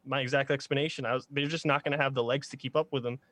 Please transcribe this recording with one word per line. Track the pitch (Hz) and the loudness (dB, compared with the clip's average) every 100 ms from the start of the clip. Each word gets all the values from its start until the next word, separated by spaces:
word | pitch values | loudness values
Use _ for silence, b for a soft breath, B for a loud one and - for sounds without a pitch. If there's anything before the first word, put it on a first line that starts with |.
| 135 | -4
my | 135 | -2
exact | 127 139 135 | 2 2 2
explanation. | 135 - 139 156 - | 0 0 0 0 -2
I | 117 | -2
was, | 127 - | -2 -2
they're | 143 143 | -4 -2
just | 165 151 | 0 2
not | 143 | 2
gonna | 151 143 | 2 0
have | 135 | 0
the | 131 | 2
legs | 117 139 - | 0 0 -2
to | 135 | -10
keep | 127 156 | -2 -2
up | 156 | 0
with | 135 | -2
them. | 120 127 _ | -2 -6 _